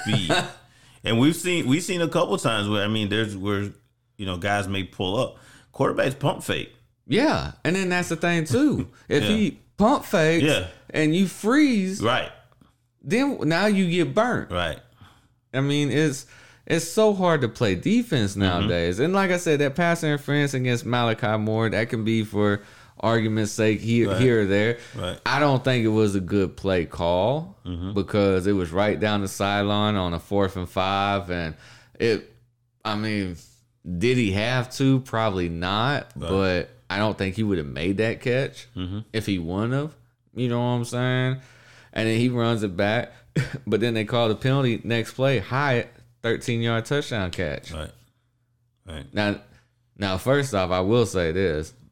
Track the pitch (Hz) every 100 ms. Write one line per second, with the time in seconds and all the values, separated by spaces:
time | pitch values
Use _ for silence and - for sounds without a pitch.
0 | - 107 90 175 - - - _ - -
1 | - 113 143 170 180 175 117 147 180 180
2 | 165 170 170 190 127 110 101 107 104 110
3 | 104 104 110 101 98 101 101 - _ _
4 | _ - 95 90 101 101 95 98 92 -
5 | 92 104 123 - - - _ - - -
6 | - 135 143 185 - 82 - - _ _
7 | - 160 302 160 71 - 143 190 185 180
8 | 175 160 175 170 156 233 294 113 87 -
9 | - 139 104 214 202 - _ - 208 285
10 | - 202 156 165 156 117 87 - - -
11 | 156 165 190 - 202 269 302 226 185 107
12 | 107 123 - - - _ _ _ _ _
13 | 135 214 277 240 147 165 208 196 185 175
14 | 156 135 240 165 - 87 85 73 - _
15 | - _ _ _ _ 131 139 147 143 131
16 | 156 131 - - - - - 165 160 -
17 | 220 196 180 156 120 - 117 92 - 226
18 | 233 139 101 95 98 87 - 85 85 92
19 | 151 196 190 180 175 143 143 139 170 165
20 | 156 147 143 143 143 135 127 120 113 123
21 | 117 113 107 110 107 110 113 95 117 117
22 | 110 113 104 101 104 101 - - - -
23 | 110 113 110 107 104 - 110 104 110 117
24 | 104 95 127 117 98 101 110 117 - 113
25 | 92 - - 135 147 131 131 127 110 107
26 | 107 98 87 101 92 - 98 92 80 -
27 | 85 90 101 147 175 - 90 87 92 101
28 | 95 107 98 92 92 101 85 87 104 90
29 | 107 104 98 - 101 101 101 104 107 104
30 | 90 80 - 101 98 92 90 - 92 98
31 | 101 101 90 87 82 78 - - - -
32 | 117 107 - - _ _ _ _ 107 107
33 | 107 107 92 85 - _ _ _ 80 87
34 | 113 127 107 95 113 127 120 - 135 131
35 | 131 113 113 92 85 85 90 101 123 143
36 | - - 85 95 95 90 - - - 95
37 | 107 98 98 92 107 92 71 65 87 98
38 | 110 110 127 123 139 - - - 92 101
39 | 107 110 104 95 82 92 113 135 151 -
40 | _ _ _ - 123 120 123 123 120 123
41 | 127 127 127 131 - - - - - -
42 | 110 113 123 123 117 113 104 87 101 113
43 | - - _ - 127 - - 104 120 113
44 | 104 120 117 104 131 135 131 113 - 117
45 | 110 - 131 127 95 127 143 120 - -
46 | - _ 117 113 - 117 117 113 113 143
47 | 147 117 90 87 82 - - 78 76 -
48 | _ _ _ _ _ _ _ _ - 78
49 | 67 101 104 101 - - _ _ _ -
50 | 98 92 120 143 135 101 90 92 92 120
51 | 110 92 85 85 95 76 78 - -